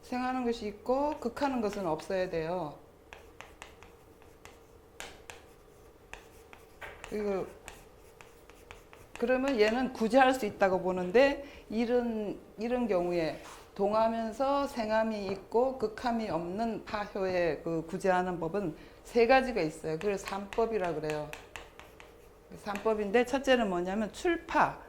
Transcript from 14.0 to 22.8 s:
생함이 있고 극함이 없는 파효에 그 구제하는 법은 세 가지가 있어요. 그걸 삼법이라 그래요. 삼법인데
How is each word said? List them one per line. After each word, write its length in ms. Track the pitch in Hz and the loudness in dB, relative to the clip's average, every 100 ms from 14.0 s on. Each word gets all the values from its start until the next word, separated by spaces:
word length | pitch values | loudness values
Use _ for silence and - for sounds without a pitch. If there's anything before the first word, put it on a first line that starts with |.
| 226 226 226 208 269 285 277 | 2 2 -4 -2 0 2 0
생함이 600 | 240 214 220 220 214 196 | -2 0 2 2 -2 -4
있고 520 | 190 - 220 254 262 | -6 0 2 2 0
극함이 500 | 214 - 247 233 214 | -4 -2 -2 -2 0
없는 560 | 160 175 190 233 214 | -2 -2 -2 -2 -4
파효에 760 | - 214 202 208 190 180 170 147 | -6 -6 -4 -2 0 2 2 0
그 240 | 170 165 160 | -2 -4 -4
구제하는 520 | 190 190 180 180 175 | -2 2 2 2 -2
법은 340 | 165 196 190 151 - - | -2 -2 -4 -6 -16 -20
세 240 | - 240 233 | -2 4 8
가지가 320 | 262 247 226 | 8 6 0
있어요. 360 | 156 156 160 160 | -2 -2 -6 -2
그걸 200 | 202 196 | -2 -2
삼법이라 760 | - 196 202 - 226 220 180 | -4 -8 -4 0 0 2 -2
그래요. 360 | 156 151 151 151 151 - - - - - - - - - - - 175 | -2 -4 -4 -6 -12 -16 -18 -18 -20 -20 -20 -20 -20 -20 -20 -20 -12
삼법인데 640 | 214 196 | -8 -2